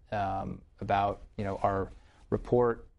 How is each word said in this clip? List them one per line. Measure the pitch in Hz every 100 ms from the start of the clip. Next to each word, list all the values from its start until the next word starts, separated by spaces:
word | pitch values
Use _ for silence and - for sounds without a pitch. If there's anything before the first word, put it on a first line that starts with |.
| -
um, | 107 98 95 98 92 - -
about, | 98 98 101 98 - -
you | 101
know, | 95
our | 101 95 95 - - - -
report | 110 - 120 120 117 -